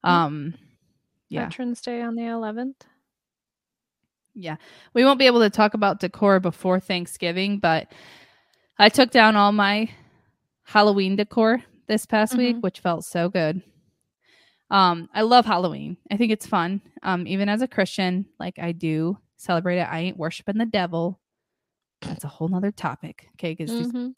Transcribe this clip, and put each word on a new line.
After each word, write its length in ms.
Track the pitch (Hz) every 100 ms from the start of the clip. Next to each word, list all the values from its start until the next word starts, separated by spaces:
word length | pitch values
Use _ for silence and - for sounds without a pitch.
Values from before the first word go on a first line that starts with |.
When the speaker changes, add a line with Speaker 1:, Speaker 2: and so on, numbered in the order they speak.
Speaker 1:
Yep. 80 | 180
Speaker 2:
um, 420 | 175 156 151 143 - _ _ _ _ _ _ _
yeah. 180 | 247 240
Speaker 1:
Veterans 340 | - 247 240
Day 220 | - 240
on 120 | 233
the 120 | 233 233
eleventh. 580 | 233 220 220 262 269 _ _ _ _ _ _ _ _ _ _ _ _ _ _ _
Speaker 2:
Yeah. 220 | 226 170 156 - - _
We 100 | 240
won't 140 | 262 269
be 80 | 262
able 140 | 240
to 100 | 214
talk 240 | 214 214
about 240 | 214 202 190
decor 380 | 180 - 202 190
before 380 | 180 - 185 185
Thanksgiving, 800 | - 180 170 - 170 175 196 202
but 320 | 175 160 - - - - _ _ _ _ _ -
I 100 | 208
took 220 | 254 254
down 240 | 254 220
all 160 | 214 202
my 380 | 208 202 208 226 - _ _ _ _ _ _
Halloween 520 | _ 214 208 202 190 196
decor 460 | 208 - 220 240 - _ -
this 180 | 220 -
past 300 | 214 220 247
week, 200 | 247 233
Speaker 1:
Mm-hmm. 40 |
Speaker 2:
which 200 | 196 -
felt 240 | 180 165
so 240 | - 175 170
good. 340 | 190 156 180 - _ _ _ _ _ _ _ _ _ _
Um, 380 | 196 185 170 165
I 80 | 196
love 240 | 220 247 220
Halloween. 500 | 180 180 143 147 180 _
I 60 | 202
think 160 | 233
it's 140 | 214 -
fun. 360 | 196 170 196 _ -
Um, 240 | - 180 175
even 220 | 190 202
as 140 | 214
a 60 | 254
Christian, 580 | - 190 - 185 180 196 _
like, 200 | 175 -
I 140 | 170
do 440 | 170 165 156 165 196 _ _
celebrate 420 | - 175 180 180
it. 100 | 170
I 120 | 165
ain't 180 | 180 -
worshiping 400 | 160 - - 208
the 80 | 226
devil. 540 | 208 180 170 170 185 _ _ _ _ _ _ _ _
That's 220 | - 165
a 40 | 147
whole 200 | - 160
nother 240 | 185 196
topic. 560 | - 160 127 156 - _
Okay. 200 | _ 175
'Cause 140 | 160 160
there's, 180 | 233 240
Speaker 1:
Mm-hmm. 200 | 247 247